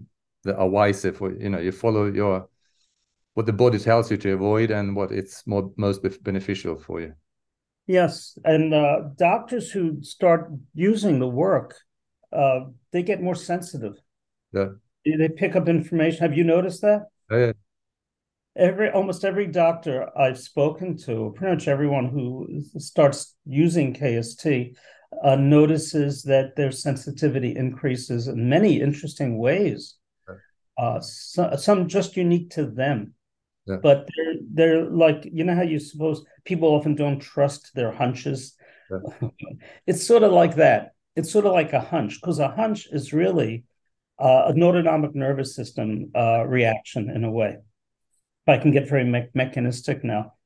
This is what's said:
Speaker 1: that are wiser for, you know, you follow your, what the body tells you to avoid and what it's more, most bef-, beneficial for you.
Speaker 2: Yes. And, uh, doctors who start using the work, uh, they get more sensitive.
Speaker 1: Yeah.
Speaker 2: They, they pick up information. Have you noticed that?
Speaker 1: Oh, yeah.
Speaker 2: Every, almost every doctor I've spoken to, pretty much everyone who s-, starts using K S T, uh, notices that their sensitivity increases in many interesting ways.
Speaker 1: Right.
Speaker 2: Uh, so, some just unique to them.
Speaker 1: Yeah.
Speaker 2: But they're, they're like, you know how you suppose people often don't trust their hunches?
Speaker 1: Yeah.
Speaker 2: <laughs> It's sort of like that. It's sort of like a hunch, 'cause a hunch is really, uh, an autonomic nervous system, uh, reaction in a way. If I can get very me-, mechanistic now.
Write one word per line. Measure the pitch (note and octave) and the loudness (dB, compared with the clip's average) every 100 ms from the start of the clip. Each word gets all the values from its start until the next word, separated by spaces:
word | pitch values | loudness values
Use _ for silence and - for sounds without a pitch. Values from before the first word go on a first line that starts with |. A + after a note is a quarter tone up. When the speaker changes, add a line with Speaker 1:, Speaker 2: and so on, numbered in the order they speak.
| - _ _ _ | -20 _ _ _
Speaker 1:
that | G2 G2 | -6 -2
are | F#2 | 0
wiser | G2+ G#2 G2 F#2+ | 4 2 2 -4
for, | - G2 | -4 -8
you | F#2 G2+ | -6 -6
know, | F2+ | -4
you | F2+ | -4
follow | F#2+ A2+ G#2+ G#2 | -2 0 0 0
your, | G2+ G2+ F#2 F#2+ _ _ _ _ _ _ _ _ - | 0 0 -2 -6 _ _ _ _ _ _ _ _ -6
what | A2 | -2
the | |
body | G#2+ B2 G#2+ | 2 4 2
tells | A2+ A#2 A2+ | 2 2 2
you | G2+ | -2
to | G2+ | -2
avoid | F#2+ G2+ G#2+ A2+ | 0 0 2 0
and | G#2 G2 | 0 -2
what | G2+ F#2+ | -4 -4
it's | G2+ F#2+ - - | -6 -8 -10 -4
more, | G2+ F#2+ - | -4 -4 -2
most | G2+ F#2+ | -2 0
bef-, | F#2+ - | -4 -6
beneficial | G#2 F#2+ G2 F#2+ F2 D#2+ | -6 -4 -4 -6 -6 -10
for | - E2+ | -10 -10
you. | D#2+ D2+ _ _ _ _ _ _ - | -10 -16 _ _ _ _ _ _ 0
Speaker 2:
Yes. | F#3 E3+ - - - | 2 2 -2 -16 -4
And, | D#3+ D#3 D#3+ | 2 2 2
uh, | D3+ D3 D#3 D3+ - | 2 2 0 -4 0
doctors | F3 A3 A3 A#3+ D3 | 2 0 -2 -8 -6
who | G3 E3 D3 | -4 -4 -4
start | - - F3+ E3 - C#3 - | -12 0 2 2 0 -14 -12
using | D3+ F#3+ A3 G3+ C3 | 0 2 2 2 2
the | B2+ | 0
work, | B2 F#3+ C#3+ A#2+ - _ _ _ _ _ | 0 0 0 -2 -16 _ _ _ _ _
uh, | - C3+ C3 C3+ - _ | 0 0 0 -4 -18 _
they | F3 | -4
get | F3+ F#3+ | -2 -2
more | F3+ F3 | -4 -6
sensitive. | - F3 F3 D3 G#2 - _ _ _ _ _ | -6 -6 -6 -10 -10 -12 _ _ _ _ _
Speaker 1:
Yeah. | G2 G2 - _ _ D3+ | -4 -4 -6 _ _ -2
Speaker 2:
They, | D#3 | 2
they | D#3+ | 0
pick | D#3+ F3+ F3+ | 0 0 0
up | E3 | 2
information. | E3 - E3+ D#3+ E3 | 0 0 0 0 0
Have | E3+ C#3+ | 0 2
you | E3+ | 2
noticed | E3+ F#3 F3 | 2 0 0
that? | G#3 G#3 G#3 _ - | 2 2 -2 _ -2
Speaker 1:
Oh, | A#2 | 2
yeah. | A#2+ G#2+ _ _ _ _ _ _ _ _ _ - | 2 -2 _ _ _ _ _ _ _ _ _ 2
Speaker 2:
Every, | F3+ F#3 G#3+ | 2 2 0
almost | G3 F#3+ F3+ G3 | 0 -2 -2 -4
every | F#3+ F#3+ | -2 -2
doctor | E3+ E3 E3 D#3 C3 - - | 2 2 0 -4 -6 -4 0
I've | C3 B2+ | 0 0
spoken | - - D3 D#3 F#3 D3+ - | -6 -2 0 -2 -8 -8 -6
to, | A2+ G#2+ G#2 | -6 -6 -6
pretty | F#3+ F3 | -2 -2
much | D#3 | 0
everyone | C#3 D3 C#3 B2 | 0 0 0 -2
who | C#3 B2 C3 - D3 | -4 -6 -8 -10 -10
s-, | D3 D3 - | -12 -14 -4
starts | - C#3+ C#3 - _ D3 | 4 4 2 -10 _ -4
using | C3+ E3+ E3 C3 | 2 2 2 -2
K | - C#3 A#2 | -2 -2 -2
S | A2+ - | -4 -6
T, | D#3 B2+ B2 - _ _ _ - | -2 -2 -2 -12 _ _ _ -2
uh, | C#3 C3+ | 2 4
notices | C#3 D3 D3+ D#3 - D3+ C#3+ C#3 | 6 6 6 2 -2 -2 -2 -4
that | C#3+ C3+ C3+ - | 0 0 0 -2
their | C#3 | -4
sensitivity | C3 D3 B2+ C#3 C3+ D3+ B2+ B2 - | -4 -6 -6 -8 -4 -2 0 -4 -4
increases | B2+ B2 C#3 B2 - A#2+ B2+ | -6 -4 -4 -4 -4 -6 -4
in | A#2 B2 | -2 2
many | D#3 G#3 D3 | 4 4 2
interesting | C#3 C#3+ D#3 - C3 A2 | 0 -2 -8 -6 -4 -2
ways. | B2 F3+ F#3+ - - _ _ _ - | 0 0 -2 -4 -12 _ _ _ -20
Speaker 1:
Right. | F#2+ _ _ _ - | -20 _ _ _ -6
Speaker 2:
Uh, | A#2 - | -4 -4
so, | - - - E3+ F3 C#3 | -10 -16 -8 -2 -2 0
some | - G3 E3 | 2 2 2
just | G3 - F3+ | -2 -2 -2
unique | F3 E3+ - | 0 0 -2
to | D#3+ C3+ | -6 -6
them. | A2+ C#3 A#2+ - _ _ _ _ _ F#2+ | -4 -2 -4 -6 _ _ _ _ _ -10
Speaker 1:
Yeah. | F#2+ | 0
Speaker 2:
But | C#3+ C#3 - D#3+ | 4 4 2 -8
they're, | D#3+ - - | -6 -6 -4
they're | D3+ E3 D#3+ E3 | 2 4 2 0
like, | E3 D#3+ D3+ - | 2 2 2 -6
you | D#3+ | -4
know | F3+ F3 | -2 0
how | |
you | E3+ D3+ | 0 -4
suppose | - D3+ D#3+ D3+ - _ - | -6 -6 -4 -4 -10 _ -6
people | F3 D#3+ | 0 4
often | D3 D3+ C#3+ | 4 2 0
don't | C#3+ C#3 | 0 -2
trust | - D3 C#3+ - - C3+ | -4 -2 0 -2 -10 -6
their | A2+ | -4
hunches? | - B2+ B2 C#3+ C3+ - _ _ _ - | -2 -2 -2 -6 -8 -10 _ _ _ -12
Speaker 1:
Yeah. | F#2+ F#2+ - - | -10 -10 -10 -10
Speaker 2:
<laughs> | - - - - - - | -10 -18 -18 -20 -8 -4
It's | - - | -2 4
sort | A#3 | 6
of | G#3 | 6
like | F3 E3+ D#3+ | 6 4 4
that. | C#3+ A2 - _ _ E3 | 4 4 0 _ _ -8
It's | D#3+ | -2
sort | G#3 G3+ | 2 4
of | |
like | F3+ D3 | 2 2
a | C3+ | 0
hunch, | - C3+ G#2+ - | -2 -4 -4 -6
'cause | F3 D#3 | -4 -2
a | C3+ | -2
hunch | - A3 G#3 - | -2 -4 -4 -6
is | D3 - | -8 -4
really, | D3+ F#3+ F3 A2+ A2+ - _ _ _ _ - | 0 0 0 -2 -4 -14 _ _ _ _ 0
uh, | C3 C3 - | 4 6 6
an | C#3 | 4
autonomic | F3 F3 E3 D#3 D3 | 4 4 2 2 0
nervous | C#3+ C3+ C3+ C3 - | -2 -4 -2 -6 -10
system, | A#2 - G#2+ G#2+ - B2 | -10 -6 -4 -6 -4 0
uh, | A2+ A2+ C3 | 4 2 2
reaction | B2+ A2+ A2 - - G#2 | 2 2 0 -6 -8 -6
in | B2+ A2+ | -4 -2
a | |
way. | A2 G#2 - _ _ _ _ _ _ _ _ - | -2 -2 -4 _ _ _ _ _ _ _ _ 2
If | |
I | B2+ | 4
can | D3+ | 4
get | C3+ - | 2 2
very | C#3 | 0
me-, | B2 A#2+ A#2+ | 0 0 -2
mechanistic | C3 C3 C3 B2 A#2+ - - - | -4 -2 -2 -4 -4 -6 -6 -4
now. | G#2+ G#2+ _ | -4 -6 _